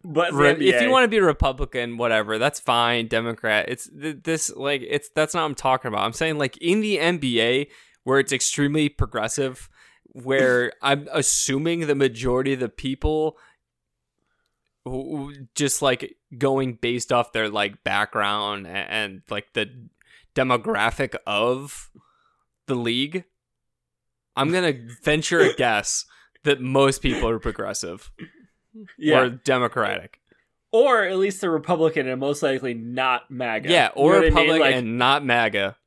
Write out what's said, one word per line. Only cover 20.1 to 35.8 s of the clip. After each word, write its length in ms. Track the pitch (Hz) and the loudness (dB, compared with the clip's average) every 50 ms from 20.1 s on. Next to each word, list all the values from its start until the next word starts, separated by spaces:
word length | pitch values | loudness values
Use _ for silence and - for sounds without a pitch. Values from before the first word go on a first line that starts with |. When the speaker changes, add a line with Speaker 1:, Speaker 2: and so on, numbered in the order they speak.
| _ _ _ _ _ | _ _ _ _ _
Speaker 2:
demographic 800 | 143 131 131 123 120 - 220 220 101 107 117 - - 135 120 - - _ | -2 2 2 0 0 0 -2 -2 0 0 0 0 -2 -4 -4 -4 -10 _
of 640 | - 104 101 110 120 127 131 143 143 - - - - _ - _ _ _ _ _ _ _ _ _ _ _ _ _ | -4 -2 0 0 0 0 -2 -6 -14 -16 -18 -18 -20 _ -20 _ _ _ _ _ _ _ _ _ _ _ _ _
the 100 | - 135 | -6 -4
league, 480 | 123 117 117 117 123 139 147 165 185 175 _ _ _ _ _ _ _ _ _ _ _ _ _ _ _ _ _ _ _ _ _ _ | -2 -2 -2 -2 -2 -4 -4 -6 -10 -10 _ _ _ _ _ _ _ _ _ _ _ _ _ _ _ _ _ _ _ _ _ _
I'm 160 | - 135 156 | -2 0 0
gonna 220 | 170 185 180 165 139 123 113 | 0 2 0 0 -2 -4 -10
Speaker 1:
<laughs> 160 | 117 120 - - | -18 -20 -4 0
Speaker 2:
venture 360 | 156 151 156 156 - 175 170 | 0 0 0 0 0 4 4
a 140 | - - - | 4 4 4
guess 520 | - 127 120 110 104 101 - - - - _ _ _ _ _ _ _ _ | 2 0 2 2 0 0 -2 -6 -6 -8 _ _ _ _ _ _ _ _
that 160 | 147 143 131 | 0 0 0
most 420 | 127 131 131 135 139 139 135 - | 0 0 2 4 4 4 2 0
people 280 | - 139 120 - - 113 | -2 -2 -2 0 0 0
are 100 | 113 110 | -2 -2
progressive 720 | - 120 104 - 101 101 101 - - 85 90 98 - - - - 170 - _ _ - _ _ _ _ _ _ 220 208 - - | -4 -6 -6 -6 -8 -8 -6 -8 -8 -10 -12 -14 -16 -20 -18 -18 -20 -20 _ _ -20 _ _ _ _ _ _ -20 -20 -20 -16
Speaker 1:
Yeah. 220 | - 156 151 151 131 | -4 2 4 4 4
Speaker 2:
or 100 | 127 123 | 4 2
Democratic. 880 | 120 127 _ - 131 127 123 117 - 127 110 101 101 90 - - - _ _ _ _ _ _ _ _ _ _ _ | -2 -6 _ 0 2 2 2 0 0 -2 -2 -2 -2 -6 -8 -14 -20 _ _ _ _ _ _ _ _ _ _ _
Speaker 1:
Or 320 | - 220 269 277 247 226 196 | 4 4 4 6 4 2 2
at 140 | 180 190 | 0 0
least 240 | 185 196 202 190 190 | 0 0 -2 -2 -4
the 80 | - 175 | -2 -2
Republican 580 | 165 156 - - 180 160 160 156 160 156 131 | -2 -2 0 -2 0 2 2 0 2 0 -2
and 120 | 131 127 127 | -2 -4 -4
most 220 | 139 143 143 143 - | -2 -4 -2 0 0
likely 300 | 139 131 131 131 127 120 | -2 -2 -2 -4 -6 -6
not 560 | 117 113 120 123 131 131 131 127 120 - _ | -6 -8 -8 -4 -2 0 0 0 -2 -4 _
maga. 400 | 135 123 127 117 113 110 117 143 | -10 -6 -4 -4 -4 -4 0 2
Speaker 2:
Yeah, 200 | 170 165 123 - - | 4 4 4 2 2
Speaker 1:
You 60 | - | 4
Speaker 2:
or 100 | 139 160 190 | 4 6 6
Speaker 1:
know 40 | |
what 0 | |
I 40 | - | 6
mean? 120 | 165 160 156 | 6 6 4
Speaker 2:
Republican 260 | 170 151 151 160 160 | 4 4 4 4 4
Speaker 1:
Like 140 | 147 135 135 | 4 4 2
Speaker 2:
and 220 | 127 123 110 117 | 0 -2 -4 -2
not 260 | 120 123 131 139 147 147 | 2 2 4 2 2 2
maga. 540 | 127 120 120 113 110 98 101 98 98 - _ | 0 2 2 2 2 0 0 -2 -2 -4 _